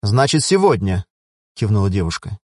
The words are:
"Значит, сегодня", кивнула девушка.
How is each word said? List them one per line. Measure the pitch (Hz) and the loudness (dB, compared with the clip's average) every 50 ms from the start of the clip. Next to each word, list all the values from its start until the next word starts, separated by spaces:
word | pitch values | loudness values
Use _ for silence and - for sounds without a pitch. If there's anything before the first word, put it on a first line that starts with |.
"Значит, | - 101 104 127 135 135 - 156 - | -2 0 2 2 2 2 2 0 0
сегодня", | - 185 196 190 202 143 92 98 98 92 92 95 _ _ _ _ _ _ _ _ _ _ - | 2 0 2 4 2 2 2 0 -2 -2 -4 -6 _ _ _ _ _ _ _ _ _ _ -6
кивнула | 120 101 107 104 98 101 | -2 0 0 2 0 0
девушка. | 92 101 87 82 85 - - - 104 - _ _ | 0 -2 -2 -4 -6 -8 -10 -12 -14 -14 _ _